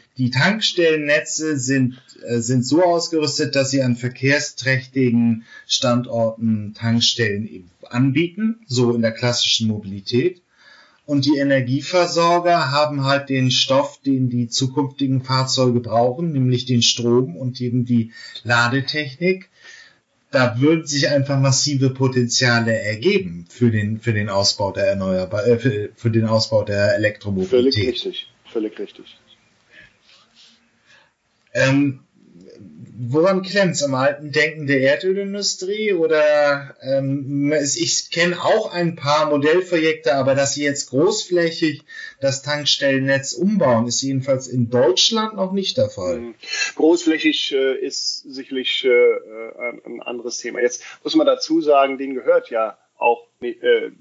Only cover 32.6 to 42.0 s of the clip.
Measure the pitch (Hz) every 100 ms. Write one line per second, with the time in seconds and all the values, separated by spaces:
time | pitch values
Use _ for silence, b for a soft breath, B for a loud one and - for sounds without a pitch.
32.6 | 95 76 - 110 120 147 185 185 185 196
33.6 | 185 139 143 127 139 143 151 147 151 156
34.6 | 143 139 135 151 185 196 196 202 196 -
35.6 | 185 208 214 180 160 156 151 147 147 139
36.6 | 135 - 131 135 135 139 131 143 143 151
37.6 | 143 - - - - 165 175 175 143 220
38.6 | - 175 170 - 131 151 147 147 147 175
39.6 | 180 170 160 156 156 139 131 135 139 143
40.6 | 143 135 - 131 185 214 - 175 165 165
41.6 | 160 135 - B